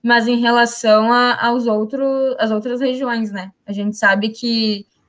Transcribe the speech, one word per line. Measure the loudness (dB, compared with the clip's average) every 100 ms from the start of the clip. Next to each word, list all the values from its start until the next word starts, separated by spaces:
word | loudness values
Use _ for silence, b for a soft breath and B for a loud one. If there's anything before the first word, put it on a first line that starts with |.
mas | 0 2 2
em | 2
relação | 2 4 2 2 4 4 4
a, | 4 2 0 0
aos | 0 0
outro, | -2 -2 -2 -2 0 -2 0
às | -2
outras | -2 -4 -2
regiões, | -2 -2 -4 -4 -4
né? | -8 -12 -14 -10
A |
gente | -6 -6 0
sabe | 2 2 -2
que | -4 -4 -2 -2 -4 -10 _